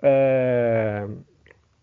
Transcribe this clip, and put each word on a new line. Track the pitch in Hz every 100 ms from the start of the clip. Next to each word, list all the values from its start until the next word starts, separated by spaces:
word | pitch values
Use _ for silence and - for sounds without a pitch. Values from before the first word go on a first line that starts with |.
é... | 143 135 135 131 127 123 120 113 110 104 101 107 - _ _ _ _ _